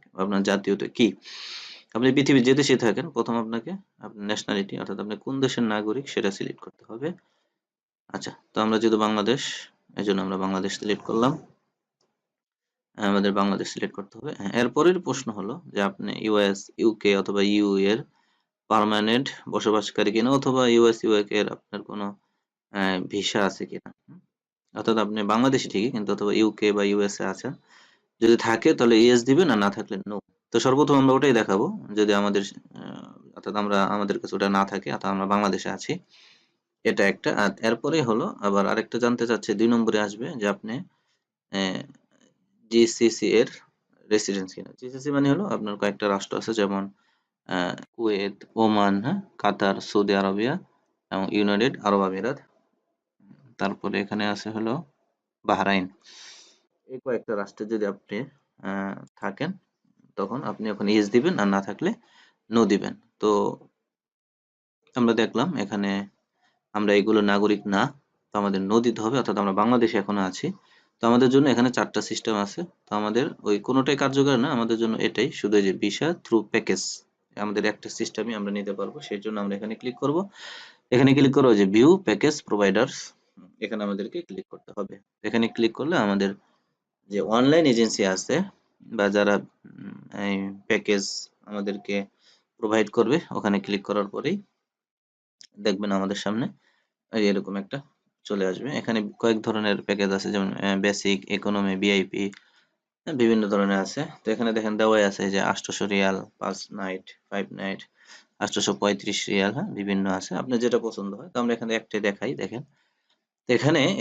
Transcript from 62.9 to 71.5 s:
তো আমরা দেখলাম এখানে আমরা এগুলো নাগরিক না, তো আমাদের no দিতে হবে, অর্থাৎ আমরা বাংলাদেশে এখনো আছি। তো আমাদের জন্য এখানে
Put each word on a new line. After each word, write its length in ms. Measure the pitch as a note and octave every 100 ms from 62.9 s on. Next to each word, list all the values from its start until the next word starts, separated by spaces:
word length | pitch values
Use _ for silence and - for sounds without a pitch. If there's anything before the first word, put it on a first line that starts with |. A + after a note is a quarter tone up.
| - _ -
তো 400 | G#2+ G2+ G2+ - _ _ _ _ _ _ _ _ _ _ _ _ _ B2
আমরা 180 | A#2
দেখলাম 440 | A2+ G#2+ G#2 E3 C3+
এখানে 500 | G2+ G#2 G2+ G2 G2+ _ _ _ _ _ _
আমরা 200 | G#2 G#2
এগুলো 280 | G2+ G#2+ G#2+
নাগরিক 400 | G2+ G2+ G#2 G2+ G#2
না, 140 | G2 C3+ - _ _ _
তো 80 | G#2
আমাদের 200 | G2+ G2
no 160 | F#2+ A2+
দিতে 220 | A#2+ G#2+
হবে, 160 | A2 C3
অর্থাৎ 200 | A#2+ G#2
আমরা 160 | G2+
বাংলাদেশে 440 | F#2+ A2 B2 A2+ A2
এখনো 240 | G2 G2+
আছি। 260 | F#2+ - E3 G3 _ _ _ -
তো 80 | A#2
আমাদের 220 | A#2+ B2+
জন্য 160 | C3+
এখানে 200 | D3